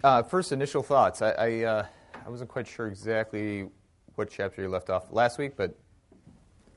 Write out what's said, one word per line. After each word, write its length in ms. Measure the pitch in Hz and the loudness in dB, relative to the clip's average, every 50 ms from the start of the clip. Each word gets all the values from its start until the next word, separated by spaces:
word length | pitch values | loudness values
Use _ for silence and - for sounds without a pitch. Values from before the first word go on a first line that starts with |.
| - | 4
uh, 180 | 139 131 120 120 | 6 6 6 4
first 280 | - - 185 175 - | 2 0 -2 0 0
initial 300 | 143 135 139 135 - 147 | -2 -2 -2 -2 -2 -2
thoughts. 400 | 135 - 143 135 113 92 - - | 0 2 4 6 6 4 4 2
I, 80 | 107 110 | 0 2
I, 320 | - - 113 117 113 113 | 2 2 0 0 0 0
uh, 240 | 113 113 110 107 104 - - - - - - - - | 0 0 0 0 -2 -4 -10 -20 -20 -20 -20 -18 -16
I 20 | 110 | -14
wasn't 220 | 120 120 127 - | -12 -12 -12 -8
quite 180 | - 135 117 - | -8 -8 -8 -8
sure 200 | - - 117 107 | -8 -8 -6 -6
exactly 800 | 95 95 101 110 113 110 110 110 - 107 104 107 104 101 95 95 - _ _ _ _ _ _ - - | -6 -6 -4 -2 0 0 0 -2 -4 -4 -4 -4 -4 -4 -6 -10 -12 _ _ _ _ _ _ -14 -6
what 120 | - 107 101 | -6 -6 -6
chapter 320 | - - 98 98 - - | -4 -6 -6 -6 -4 -6
you 80 | 95 92 | -6 -4
left 220 | 92 90 - - | -4 -4 -4 -2
off 200 | 92 90 - - | -4 -4 -4 -2
last 280 | - 110 123 120 - - | 2 2 2 2 2 -2
week, 180 | 143 139 - | -6 -6 -4
but 180 | - 101 85 - _ _ _ _ _ _ _ - _ _ - - - _ _ _ _ _ _ _ | -4 -4 -4 -4 _ _ _ _ _ _ _ -20 _ _ -20 -20 -20 _ _ _ _ _ _ _